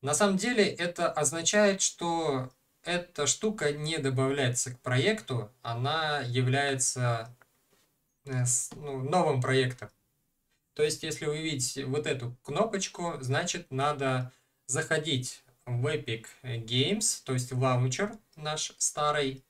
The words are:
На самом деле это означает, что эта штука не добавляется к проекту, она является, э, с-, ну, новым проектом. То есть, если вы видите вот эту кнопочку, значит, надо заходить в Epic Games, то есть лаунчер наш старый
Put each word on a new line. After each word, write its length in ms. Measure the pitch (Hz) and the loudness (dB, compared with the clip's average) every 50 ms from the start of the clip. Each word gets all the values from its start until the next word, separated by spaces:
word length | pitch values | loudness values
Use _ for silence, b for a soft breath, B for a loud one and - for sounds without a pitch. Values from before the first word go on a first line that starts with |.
На 140 | - 135 147 | -2 0 2
самом 220 | - 208 202 196 185 | 4 4 4 4 2
деле 260 | 190 247 247 226 196 | 2 0 4 4 4
это 460 | 180 - - 175 175 175 - 175 165 | 4 2 -2 -4 -4 -2 0 0 0
означает, 680 | - - 151 131 143 165 165 - - 208 208 202 196 196 | 0 2 0 0 0 0 0 2 6 6 6 6 6 4
что 680 | - - - - 175 170 170 165 165 156 139 131 127 127 - _ _ _ _ _ | 0 -2 -2 -2 -2 0 0 2 2 2 0 0 -2 -4 -10 _ _ _ _ _
эта 460 | _ 165 175 175 175 - _ - 147 135 | _ -2 -2 -2 -2 -6 _ -2 0 0
штука 440 | - - - 214 214 - 156 147 | 0 2 0 -2 0 2 0 0
не 280 | 147 147 151 151 165 160 | 0 0 -2 -2 -2 0
добавляется 760 | 139 135 131 123 131 135 139 143 135 123 123 - - 123 123 | 0 0 2 2 2 2 2 2 2 0 2 0 -2 -4 -6
к 60 | - | -8
проекту, 720 | _ 127 123 127 147 196 220 214 - - 131 117 107 - _ _ | _ 0 2 4 4 4 2 0 -2 -4 -4 -4 -4 -6 _ _
она 600 | _ 117 117 120 123 139 151 160 160 151 147 143 | _ -6 -4 -2 -2 0 0 0 0 0 -2 -2
является, 1120 | 131 123 120 127 127 123 127 139 143 143 135 131 131 - - 127 123 120 117 113 113 120 123 _ - _ _ _ _ _ _ _ _ _ _ _ _ _ _ _ _ | -2 -2 0 2 2 4 4 2 2 2 0 0 0 -2 0 0 0 0 0 0 -4 -8 -14 _ -20 _ _ _ _ _ _ _ _ _ _ _ _ _ _ _ _
э, 200 | 139 131 127 123 | -6 -2 0 0
с-, 280 | 123 - - - - - | 2 2 0 -2 -4 -10
ну, 280 | - 147 147 135 131 127 | -12 -10 -8 -8 -6 -4
новым 380 | 135 - 180 170 156 143 131 | 0 2 2 4 4 2 2
проектом. 500 | 123 117 131 131 131 127 127 - - - _ _ _ _ _ _ _ _ _ _ _ _ _ _ _ _ _ | 2 2 2 2 2 2 -2 -8 -14 -18 _ _ _ _ _ _ _ _ _ _ _ _ _ _ _ _ _
То 80 | - | 0
есть, 220 | 151 151 156 - - | 0 0 0 -2 -4
если 220 | 160 151 - - | -6 -6 -4 -4
вы 160 | 147 147 151 160 | -4 -4 -2 -4
видите 420 | 160 156 135 123 - - 139 135 | -4 -4 -2 -4 -4 -4 -6 -4
вот 220 | 131 131 147 147 156 | -2 -2 -2 0 -2
эту 280 | 147 123 123 120 - - _ | -4 -4 -4 -8 -10 -10 _
кнопочку, 760 | - 139 165 214 226 214 196 190 - - - 175 170 160 - | -6 0 0 0 0 0 -4 -4 -4 -6 -6 -6 -6 -6 -6
значит, 500 | 135 123 135 151 175 175 - 175 170 - | -4 -2 0 0 0 -2 -4 -6 -6 -8
надо 640 | 135 131 139 147 151 131 139 131 131 127 127 123 B B B B B B _ | -4 -2 0 0 0 0 0 0 0 0 -2 -4 B B B B B B _
заходить 760 | - 127 160 151 - 160 156 151 160 147 127 123 - - - _ _ _ _ _ - | -4 -2 -2 0 0 0 0 2 0 0 -2 -2 -4 -10 -14 _ _ _ _ _ -4
в 180 | 123 123 123 | -2 0 0
Epic 400 | 147 156 151 - - 110 110 - - - - | 0 0 -2 -2 -4 -6 -6 -8 -14 -20 -16
Games, 800 | - 127 120 117 113 110 120 127 135 170 202 214 208 - - - - | -10 -8 -6 -6 -6 -2 0 2 2 2 2 0 0 -2 -2 -2 -4
то 100 | - 127 | -2 -2
есть 180 | 127 127 - | -2 -2 -2
лаунчер 680 | 131 123 131 131 127 123 123 131 127 - 202 208 214 - _ _ _ | -2 2 2 4 4 4 2 2 2 0 -2 -2 -4 -10 _ _ _
наш 380 | - 151 151 151 156 - - - _ | -8 -6 -6 -4 -4 -4 -6 -4 _
старый 680 | - - - - 147 147 147 147 143 135 131 131 - _ | -2 -2 0 0 0 2 2 2 2 0 -2 -6 -12 _